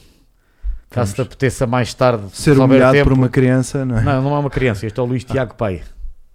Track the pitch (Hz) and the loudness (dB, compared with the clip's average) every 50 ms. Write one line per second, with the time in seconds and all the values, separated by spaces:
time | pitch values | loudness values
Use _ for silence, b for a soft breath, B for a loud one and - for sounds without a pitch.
0 | _ _ _ _ _ _ _ b b b b b b b b b b b - 123 | _ _ _ _ _ _ _ b b b b b b b b b b b -6 -4
1 | 120 98 101 - 127 - - - - 127 - - 135 117 120 127 123 - - - | -4 -4 -2 -4 -6 -6 -4 -2 -2 -2 -2 -2 -4 -2 0 -2 -2 -2 -2 0
2 | 135 127 120 110 101 95 - - - 156 147 135 131 131 135 131 131 131 135 143 | 2 2 2 0 -4 -10 -10 -4 2 4 4 4 6 4 6 6 6 6 6 4
3 | 143 131 131 131 131 123 - 135 127 127 131 131 127 - - 143 135 127 120 113 | 4 4 4 2 2 2 2 2 2 2 2 0 0 -2 -4 -6 -4 -2 -2 0
4 | 113 147 139 131 131 139 147 147 147 135 - 147 131 127 107 98 110 110 104 - | 0 0 0 0 0 -2 -2 -2 -4 -4 -4 -2 -2 -2 -2 -2 -6 -8 -6 -4
5 | 127 120 127 127 - - - 135 127 104 - - 120 104 92 82 - - - - | -4 -2 -4 -4 -6 -4 -4 -4 -4 -4 -6 -6 -4 -4 -4 -6 -10 -14 -16 -12
6 | - - - - - - _ | -12 -12 -12 -14 -20 -20 _